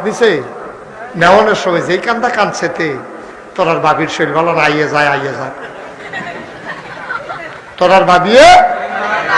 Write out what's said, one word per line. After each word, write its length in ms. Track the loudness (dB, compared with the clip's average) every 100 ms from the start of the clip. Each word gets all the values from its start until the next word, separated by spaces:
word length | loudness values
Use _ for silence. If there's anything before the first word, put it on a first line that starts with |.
নিছে, 400 | -2 0 2 2 -4 -12 -16 -16 -18 -16 -12 0
নেওয়ানোর 400 | 4 6 4 0
সময় 260 | 0 -2
যেই 160 | 0 -2
কান্দা 320 | -2 -2 -2
কানছে 380 | 0 -2 -2 -6
তে, 300 | -4 -4 -4 -10 -16 -18 -20 -14 -4
তোর 120 | 0
আর 80 | 0
ভাবির 320 | 2 0 -2
শরীর 260 | -2 -2
ভালো 200 | 0 0
না, 100 | 2
আইয়ে 240 | 0 0 0
যায়, 200 | 0 0
আইয়ে 260 | 0 -4
যায়। 180 | -6 -10 -12 -16 -16 -18 -16 -14 -12 -12 -12 -14 -16 -14 -14 -14 -14 -10 -10 -8 -12 -12 -16 -14 -2
তোর 140 | 4
আর 120 | 4
ভাবিয়ে 520 | 6 4 6 8 10 8 6 0 -6 -6 -4 -4 -2